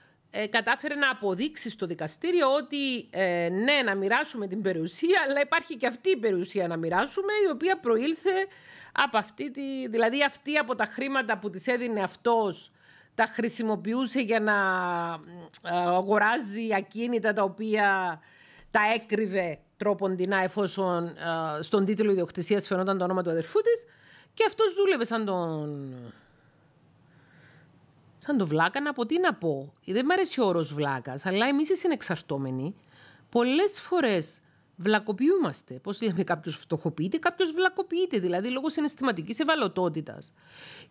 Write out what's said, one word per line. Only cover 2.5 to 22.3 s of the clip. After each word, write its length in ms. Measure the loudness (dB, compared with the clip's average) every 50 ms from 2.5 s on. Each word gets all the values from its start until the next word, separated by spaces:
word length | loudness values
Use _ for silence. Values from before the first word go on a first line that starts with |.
| 4
ότι, 540 | 2 0 -2 -4 -2 0 0 -2 -2 -4 -6
ε, 400 | -2 0 2 2 2 2 0 0
ναι, 320 | 0 0 2 2 4 4 4
να 100 | 2 0
μοιράσουμε 520 | 0 0 2 2 2 0 -2 -4 -8 -6 -6
την 140 | -4 -2
περιουσία, 640 | -2 -2 0 -2 -2 -6 -6 -2 2 2 4 4 2 2
αλλά 120 | 2 0
υπάρχει 360 | 0 2 0 -2 -2 -2 -8 -2
και 100 | -2 -2
αυτή 220 | -2 -2 0 0
η 80 | 0 2
περιουσία 500 | 2 0 0 0 -2 -2 -2 -2 -2 -2
να 100 | -2 -2
μοιράσουμε, 560 | -2 0 2 2 0 0 -2 -4 -2 0 2 2 2 2
η 20 |
οποία 280 | 2 0 0 0 0 0
προήλθε 680 | 2 2 2 2 2 0 -2 0 0 0 2 2 0 -2 -6 -16 -20 -20 -20 -20 -20 -8 0
από 240 | 0 0 2 2 0
αυτή 340 | -2 -2 -6 -10 -10 -10
τη... 360 | -8 -8 -8 -6 -6 -6 -6 -2
Δηλαδή 360 | 0 2 2 2 4 4 2
αυτή 340 | 2 0 -2 -6 -2 0 0
από 180 | 2 0 0
τα 100 | -2 -2
χρήματα 520 | -2 -2 -4 -4 -2 0 -2 0 0 -2 -4
που 120 | -4 -8
της 180 | -8 -6 -4 -2
έδινε 340 | -2 0 0 -2 -2 -2
αυτός, 680 | -2 -2 -4 -2 0 2 4 4 2 0 -2 -6 -10 -20 _ _ _ -20 -20 -20 -20 _ _
τα 100 | 0 0
χρησιμοποιούσε 920 | 0 0 -2 -2 -2 -2 -2 -2 -2 -2 -2 -2 -2 -2 -2 -2 0 0 0
για 200 | 0 2 2 2
να, 140 | 2 4 4 4 4 2 2 0 0 0 0 -2 -2 -4 -6 -8 -10 -14 -18 -18 -18 -16 -16 -12 -6
ε, 140 | -2 0 0
αγοράζει 960 | 2 2 2 2 2 2 4 4 4 4 4 2 -2 -4 -6 -4 -2 0 0
ακίνητα 600 | 0 -2 -4 -6 -4 -2 0 0 0 2 2 2
τα 100 | 2 0
οποία 760 | 0 -2 -4 -4 -2 0 2 4 4 2 2 0 -2 -4 -6 -10 -20 -20 -20 -20 -20 -20 -20 -10 -2
τα 80 | 0 2 2 2 2
έκρυβε 640 | 0 -2 -2 -2 0 0 0 0 0 -2 -2 -4 -8 _ _ _ -4
τρόποντινά, 640 | 0 0 0 0 0 -2 -2 0 -2 0 2 2
εφόσον, 640 | 0 0 0 0 -2 0 0 0 0 0 0 0 -2 -4
ε, 560 | -6 -8 -6 -4 -2 -2 -2 -2 -4 -4 -4
στον 220 | 0 2 2 4
τίτλο 260 | 4 2 2 2 2
ιδιοκτησίας 560 | 4 2 2 -2